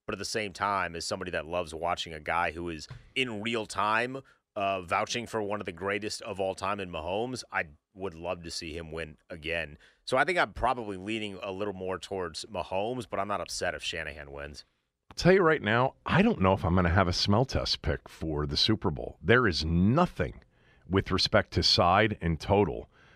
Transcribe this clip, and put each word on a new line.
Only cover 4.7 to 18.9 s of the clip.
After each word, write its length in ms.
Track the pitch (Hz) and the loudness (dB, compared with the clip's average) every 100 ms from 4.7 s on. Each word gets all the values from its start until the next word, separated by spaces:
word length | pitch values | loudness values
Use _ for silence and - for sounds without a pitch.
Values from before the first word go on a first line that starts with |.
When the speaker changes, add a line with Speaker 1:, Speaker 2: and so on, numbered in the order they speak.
| 95 | -2
Speaker 1:
vouching 440 | 87 98 107 120 110 | 0 -2 0 -4 -4
for 160 | 113 | -4
one 160 | 101 104 | -4 -4
of 60 | 101 | -6
the 60 | |
greatest 500 | 85 98 101 104 - | -6 -4 -2 -4 -8
of 160 | 117 95 | -8 -4
all 160 | 95 | -2
time 240 | 92 95 101 | -2 -4 -4
in 100 | 92 | -6
Mahomes, 540 | 82 80 101 123 123 - | -6 -4 -4 -4 -8 -6
I 140 | 95 85 76 _ | -6 -6 -10 _
would 200 | 95 95 | -10 -8
love 300 | 80 87 90 | -6 -8 -6
to 60 | 82 | -8
see 240 | - 82 80 | -10 -8 -10
him 160 | 80 | -10
win 240 | 80 80 76 - | -10 -10 -14 -16
again. 480 | 90 78 85 76 73 - _ | -10 -4 -4 -6 -12 -20 _
So 120 | - 131 | -2 0
I 80 | |
think 140 | 147 175 | 2 2
I'm 140 | 127 | 0
probably 440 | - 120 123 104 92 | 0 -2 -2 -4 -6
leaning 400 | 101 110 104 92 | -6 -6 -6 -8
a 80 | 101 | -6
little 240 | 95 104 | -4 -4
more 240 | 92 92 92 | -4 -6 -6
towards 460 | - 95 87 78 | -6 -6 -6 -8
Mahomes, 600 | - 92 82 95 110 127 107 | -8 -6 -4 -2 -2 -4 -4
but 80 | 98 | -4
I'm 100 | 101 | -2
not 120 | 98 | -4
upset 340 | 82 - 90 | -4 -4 -4
if 80 | 76 | -4
Shanahan 480 | - 82 78 76 71 | -6 -6 -8 -10 -12
wins. 340 | 69 73 73 - _ _ _ - | -12 -12 -14 -20 _ _ _ -16
Speaker 2:
I'll 40 | - | 2
tell 160 | 170 | 6
you 100 | 190 | 6
right 200 | 165 156 | 6 4
now, 320 | 104 117 135 - - | 4 4 2 -2 0
I 160 | 135 | 4
don't 180 | 226 - | 4 6
know 140 | 95 | 4
if 100 | 95 | 4
I'm 100 | 90 | 4
gonna 140 | 92 85 | 4 4
have 200 | 95 90 | 4 4
a 40 | |
smell 320 | 90 101 104 | 2 4 4
test 380 | 131 67 - - | 4 0 -2 -2
pick 260 | - 67 - | -2 -4 -6
for 380 | - 82 73 73 | -8 -4 -2 0
the 100 | 76 | 2
Super 340 | - 110 95 | 2 2 0